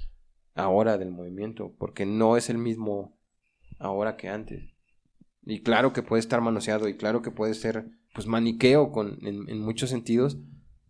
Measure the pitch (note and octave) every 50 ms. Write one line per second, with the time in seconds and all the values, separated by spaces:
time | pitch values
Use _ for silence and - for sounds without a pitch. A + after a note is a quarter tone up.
0 | - - - - _ _ _ _ _ _ _ F2 F#2+ F#2+ F#2 G#2 A2 A2+ G#2+ F#2+
1 | F#2 F#2 F2+ F2 F2 F2+ F#2 G2 G#2 A2 A2+ A2 G2+ F2+ - _ G2+ F#2+ - -
2 | G2 G2 G#2+ A2 A2+ A2+ A#2+ A#2+ A#2+ - A#2 A#2 A#2 A2+ A2+ A2+ A2 G#2 G2+ G2+
3 | F#2+ - _ _ _ _ _ _ _ _ _ _ _ - - - - G2 G2 G2+
4 | G#2+ A2 G#2+ - - F#2 G#2 G#2+ A2 - G#2 G2 - - - _ _ _ _ _
5 | _ _ _ _ - _ _ _ _ - A2 G#2+ - A#2 A2+ A2+ B2+ C3 - B2
6 | - - A2 A2+ A2+ - B2+ A#2+ A#2 A2+ A2 G2+ F2+ A2 G#2+ G#2+ A2 G2+ G2 -
7 | A2 G#2+ A2+ A#2 A2+ A#2 - A2 G#2+ A2 G#2+ A2 - A2+ A2 A2 A2 - - _
8 | _ _ _ - G2+ A2 A2+ A2+ A#2 A#2 A2+ A#2 C3 B2+ C#3 D3+ C#3+ C#3+ - A2+
9 | G#2 G2+ G#2 - - G#2 G2+ G2+ G2+ - A2 G#2+ G#2+ A2 A2+ A2+ C3 B2 C3 A#2
10 | A#2 - A#2 A#2+ C3 C#3+ C#3+ - - - - - - - - _ _